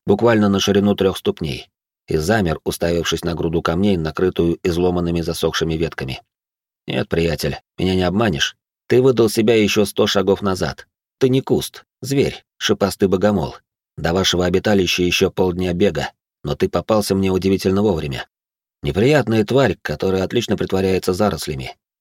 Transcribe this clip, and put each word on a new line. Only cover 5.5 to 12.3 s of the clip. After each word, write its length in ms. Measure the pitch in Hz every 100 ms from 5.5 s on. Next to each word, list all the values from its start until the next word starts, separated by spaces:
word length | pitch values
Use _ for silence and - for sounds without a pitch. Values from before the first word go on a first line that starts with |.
| - 82 80
ветками. 460 | 80 - 65 - - _ _ _ _ _ -
«Нет, 200 | 127 -
приятель, 520 | 82 82 78 73 - - -
меня 180 | 92 92
не 60 |
обманешь. 520 | 90 95 117 71 - - _ _ -
Ты 140 | 123
выдал 280 | 131 117 113
себя 260 | 113 110 113
еще 300 | 104 107 101
сто 220 | - 107
шагов 340 | 101 95 95
назад. 460 | 101 92 80 - - _ _ -
Ты 100 | 131
не 120 | 131
куст, 440 | - 131 - - - _
зверь, 420 | 123 139 87